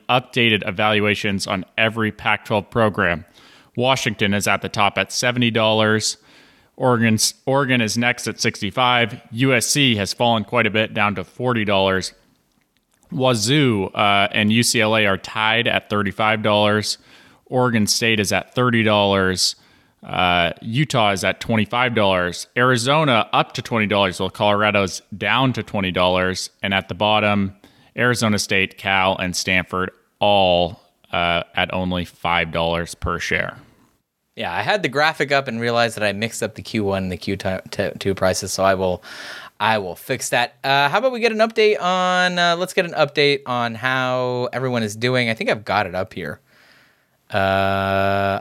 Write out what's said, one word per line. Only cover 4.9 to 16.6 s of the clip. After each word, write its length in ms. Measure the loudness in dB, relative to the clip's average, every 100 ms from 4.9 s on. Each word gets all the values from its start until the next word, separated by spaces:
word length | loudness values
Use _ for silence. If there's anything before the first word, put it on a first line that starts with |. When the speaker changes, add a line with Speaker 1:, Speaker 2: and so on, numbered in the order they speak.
| 0
Speaker 1:
at 140 | -4
seventy 380 | -2 -2 0 0
dollars. 680 | 2 2 4 4 2 0 -8 _ -20 -20 _ _ -2
Oregon's, 580 | 0 2 2 2 0 -4 -2
Oregon 340 | 0 2 0
is 160 | 0 0
next 300 | -2 -2 -6
at 140 | -4
sixty-five. 800 | -4 -2 -6 0 2 2 0 -4 -12
U 240 | -2 2
S 120 | 2 0
C 260 | 2 2
has 180 | 2 -2
fallen 300 | -2 0 0
quite 220 | 0 0 0
a 40 |
bit, 220 | 0 -2
down 220 | 0 0
to 100 | -2
forty 400 | -10 -6 -2 -2
dollars. 480 | 0 2 2 0 -2 -12 _ _ _ _ _ _ _ _ _
Wazoo, 720 | 0 2 2 2 4 4 2 0
uh, 340 | 2 4 4 2
and 200 | 2 4
U 100 | 4
C 160 | 2 2
L 160 | 2 4
A 100 | 2
are 100 | 0
tied 520 | -4 -2 0 2 0
at 200 | -4 -2
thirty-five 540 | -2 -2 0 0 2
dollars. 560 | 2 2